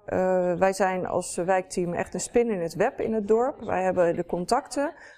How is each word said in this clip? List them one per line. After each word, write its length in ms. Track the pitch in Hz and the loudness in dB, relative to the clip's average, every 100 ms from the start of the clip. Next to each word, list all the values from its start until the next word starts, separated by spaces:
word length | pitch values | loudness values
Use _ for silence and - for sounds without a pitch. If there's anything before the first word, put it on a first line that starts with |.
Eh, 500 | - 185 185 185 180 | -4 0 2 2 2
wij 180 | 175 190 | 2 2
zijn 340 | 196 190 185 - | 2 0 0 -2
als 300 | - - - | -2 -4 -4
wijkteam 560 | 175 185 185 - 175 | 0 0 0 -4 -2
echt 200 | 170 190 | -2 -4
een 60 | 220 | -6
spin 300 | - 240 233 | 0 0 2
in 100 | 190 | 0
het 140 | 165 | -4
web 260 | 160 233 - | 0 0 0
in 120 | - | -2
het 160 | 220 202 | -2 2
dorp. 320 | 220 262 - | 2 2 -2
Wij 220 | 208 180 | -4 0
hebben 340 | 185 185 170 170 | 2 4 2 2
de 100 | 170 | -4
contacten. 680 | 175 180 247 - 285 294 - - | -4 0 -2 0 -4 -4 -6 -20